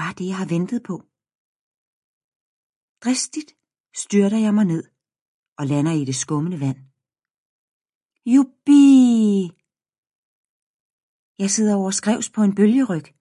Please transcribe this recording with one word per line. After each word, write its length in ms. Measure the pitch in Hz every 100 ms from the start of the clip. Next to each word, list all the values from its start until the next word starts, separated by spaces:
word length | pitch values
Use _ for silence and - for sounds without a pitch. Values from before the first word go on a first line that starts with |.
bare 100 | 160 196
det, 80 | 185
jeg 60 | 185
har 80 | 160 170
ventet 260 | 180 240 -
på. 60 | 170 - _ _ _ _ _ _ _ _ _ _ _ _ _ _ _ _ _ _ _
Dristigt 460 | 233 254 - 302 294 _ _ _ _ -
styrter 360 | - 202 196 220 214
jeg 80 |
mig 120 | 208 196
ned 100 | 165 - _ _ _ _ _ _ -
og 40 | 139
lander 220 | 143 151 160
i 20 | 135
det 60 | 131
skummende 360 | - 151 170 170 139
vand. 140 | - - _ _ _ _ _ _ _ _ _ _ _ _ _ 240
Jubi! 520 | 269 269 _ - 285 277 262 247 226 214 196 175 - _ _ _ _ _ _ _ _ _ _ _ _ _ _ _ _ _ -
Jeg 80 | 196 214
sidder 200 | 214 202
overskrevs 540 | 190 190 208 226 - -
på 60 |
en 140 | 202 196
bølgeryg 520 | 208 262 254 165 - _